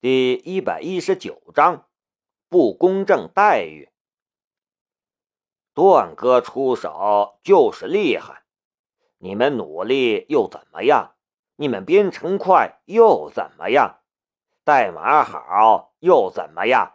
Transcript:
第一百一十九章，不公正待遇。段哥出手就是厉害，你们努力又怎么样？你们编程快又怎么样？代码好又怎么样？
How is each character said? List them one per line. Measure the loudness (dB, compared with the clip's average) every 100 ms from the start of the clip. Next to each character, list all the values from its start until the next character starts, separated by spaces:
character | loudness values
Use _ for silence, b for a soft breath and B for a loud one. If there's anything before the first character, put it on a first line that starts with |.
第 | 0 0 0
一 | -2 -4 -6
百 | -4 -6
一 | -6 -6
十 | -4
九 | -6 -6 -18 _
章， | 2 2 0 _ _ _ _ _ _ _
不 | 2 2
公 | 2 0 0
正 | 0 -2 -2
待 | 0 2 2
遇。 | -4 -14 -20 _ _ _ _ _ _ _ _ _ _ _ _ _ _ _ _ _ _
段 | 0 4 4 0 -4
哥 | 0 0
出 | 0 -6 -4
手 | -4 -6 -6 0 0 0 _
就 | 2 4 4
是 | 0
厉 | -6 -2 -2 -4
害， | -8 -20 _ _ _ _ _ _ _ _
你 | -12
们 | -4 -4 -4
努 | -8 -10
力 | -4 -2 0 -2 -2
又 | -4 -4
怎 | -8 _
么 | -6
样？ | 0 0 -2 _ _ _ _ _
你 | -6
们 | -6
编 | 0 0 0
程 | -4 -8 -6
快 | 0 0 0 _ _
又 | 4 4 4 -4
怎 | -10 -10 _
么 | -2
样？ | 0 0 -4 _ _ _ _ _ _
代 | 0 0 0
码 | -4 0 2
好 | 0 -6 -6 2 4 2 -2 _
又 | 2 2 2
怎 | -6 -12
么 | -6 0
样？ | 0 -2